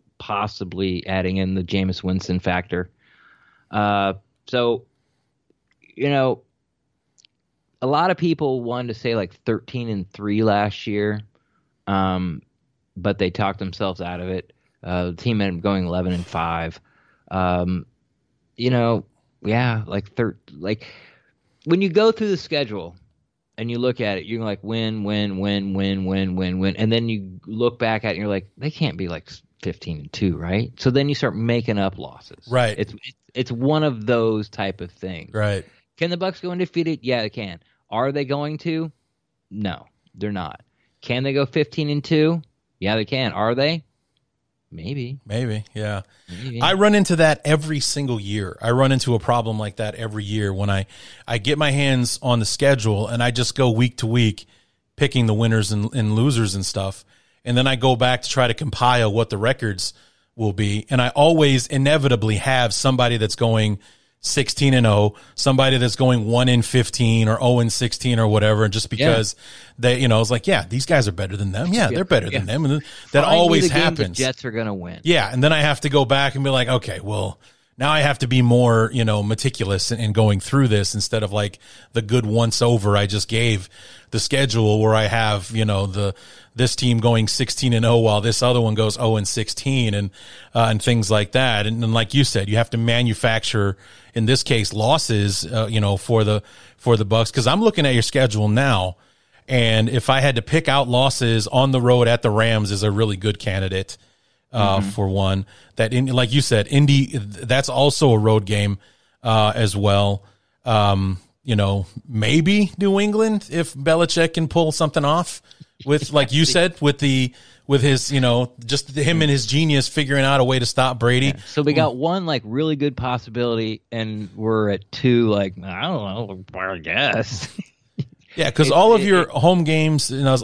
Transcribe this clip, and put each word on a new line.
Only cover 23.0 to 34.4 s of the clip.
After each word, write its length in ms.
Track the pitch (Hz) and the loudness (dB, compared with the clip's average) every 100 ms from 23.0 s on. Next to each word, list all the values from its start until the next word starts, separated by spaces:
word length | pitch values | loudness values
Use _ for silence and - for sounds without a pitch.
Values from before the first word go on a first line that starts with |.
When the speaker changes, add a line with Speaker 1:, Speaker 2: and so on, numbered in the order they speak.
| _ _ _ _ _ - | _ _ _ _ _ -10
Speaker 1:
and 140 | 117 | -6
you 80 | 120 | -2
look 220 | 123 123 | -2 -2
at 180 | 107 95 | -4 -4
it, 60 | 80 | -6
you're 160 | 113 | -6
like, 180 | 110 101 | -6 -8
win, 400 | 101 113 113 110 | -6 -4 -4 -4
win, 340 | 101 104 104 95 | -4 -2 -4 -4
win, 360 | 101 101 98 | -2 -2 -4
win, 300 | 98 98 98 92 | -4 -2 -2 -2
win, 300 | 95 95 90 | -2 -2 -4
win, 220 | 90 92 | -4 -2
win. 180 | 95 - | -4 -2
And 140 | 110 | 0
then 180 | 117 117 | 0 -2
you 300 | 107 95 90 - | -6 -10 -16 -12
look 320 | 110 120 120 | -2 -2 -2
back 260 | 113 110 | -4 -2
at 40 | 110 | -4
it 20 | |
and 60 | 87 | -4
you're 80 | 104 | -4
like, 220 | 98 98 - | -6 -8 -12
they 140 | 143 | -10
can't 240 | - 147 90 | -4 -6 -4
be, 100 | 90 | -8
like, 220 | 80 - - _ _ | -8 -14 -20 _ _
fifteen 360 | 90 - - 78 | -10 -10 -10 -12
and 120 | 71 | -12
two, 240 | - 98 78 | -4 -2 -2
right? 360 | 85 98 120 - | -4 -4 -4 -4
So 100 | 131 | 0
then 180 | 131 143 | 0 0
you 60 | |
start 220 | 143 127 95 | -2 -4 -2
making 420 | 117 120 117 104 | -2 -2 -2 -2
up 180 | 95 - | -2 -6
losses. 500 | - - - - - | -16 -18 -20 -20 -4
Speaker 2:
Right. 260 | 127 117 104 | -2 0 -2
Speaker 1:
It's, 160 | 104 | -6
it's, 240 | - - - _ | -8 -20 -20 _
it's 180 | 123 127 | -8 -6
one 320 | 117 135 151 | -2 0 0
of 200 | 156 117 107 | 0 -2 -2
those 420 | 120 113 110 | 0 2 -2